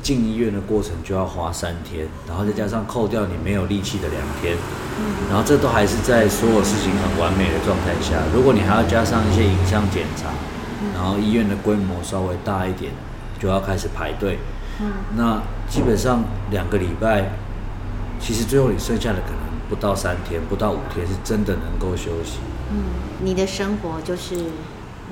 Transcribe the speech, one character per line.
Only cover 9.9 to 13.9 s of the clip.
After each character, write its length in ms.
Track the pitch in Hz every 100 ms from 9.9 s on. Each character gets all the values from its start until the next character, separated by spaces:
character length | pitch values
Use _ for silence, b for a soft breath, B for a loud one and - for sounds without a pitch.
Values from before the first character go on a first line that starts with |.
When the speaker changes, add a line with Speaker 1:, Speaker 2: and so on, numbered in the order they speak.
Speaker 1:
检 160 | 87 78 -
查， 120 | 76 76 - - - -
Speaker 2:
嗯。 80 | 147 92
Speaker 1:
然 80 |
后 160 | 92 101
医 140 | 107
院 140 | 113 107
的 80 | 98
规 180 | 107 104
模 260 | 92 90
稍 200 | 82 98
微 140 | 92 87
大 220 | - 95 92
一 80 |
点， 180 | 90 78 65 - - - -
就 80 | 98
要 120 | 95
开 180 | 95 90
始 100 | 82